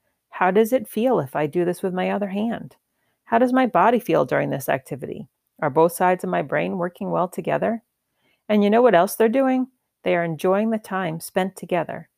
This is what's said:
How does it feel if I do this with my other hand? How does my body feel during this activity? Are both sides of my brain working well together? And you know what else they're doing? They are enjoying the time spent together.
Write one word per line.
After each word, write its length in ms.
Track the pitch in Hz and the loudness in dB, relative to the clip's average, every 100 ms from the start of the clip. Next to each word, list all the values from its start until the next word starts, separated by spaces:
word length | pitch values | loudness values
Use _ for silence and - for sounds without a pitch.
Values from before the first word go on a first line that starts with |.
| _ _ _ | _ _ _
How 220 | - 185 | 0 2
does 220 | 190 226 | 4 2
it 140 | 254 214 | 0 -2
feel 320 | - 247 214 | -2 0 0
if 160 | 135 147 | -2 -4
I 100 | 151 | -2
do 180 | 180 | -2
this 180 | 175 175 | -2 -2
with 120 | 190 | -4
my 160 | 180 185 | -4 -2
other 180 | 196 202 | -2 -4
hand? 480 | 196 226 220 - - _ _ _ _ | -4 -4 -6 -10 -20 _ _ _ _
How 140 | _ 233 | _ 2
does 140 | 254 | 4
my 140 | 247 254 | 4 2
body 320 | 175 202 240 | 4 4 2
feel 280 | - 160 139 | 2 0 2
during 240 | 147 143 | 0 -2
this 180 | 135 131 | -4 -2
activity? 600 | 139 - 135 - - 143 _ _ _ | -4 -4 -10 -10 -12 -14 _ _ _
Are 100 | 156 | -2
both 220 | 139 170 | 2 2
sides 320 | - 185 180 | 2 0 0
of 60 | 185 | -2
my 120 | 180 | -4
brain 340 | 147 151 175 190 | -2 -2 -2 -4
working 340 | 175 - 190 | -6 -6 -4
well 180 | 170 180 | -2 -2
together? 540 | - 160 151 185 226 - _ _ _ _ _ - | -4 -4 -2 -2 -4 -10 _ _ _ _ _ -2
And 160 | 214 | 2
you 60 | 202 | 4
know 140 | 226 | 4
what 120 | 247 | 6
else 200 | 170 185 | 6 2
they're 140 | - 226 | 2 2
doing? 400 | 269 262 262 254 _ _ _ | 2 2 0 -4 _ _ _
They 140 | 180 175 | -2 -2
are 80 | |
enjoying 460 | 170 156 185 196 220 | -2 -2 0 0 0
the 80 | 220 | -4
time 420 | - 190 180 160 | -4 -6 -4 -8
spent 360 | - - 190 - | -6 -4 -4 -6
together. 540 | 185 180 151 180 165 | -4 -4 -4 -8 -14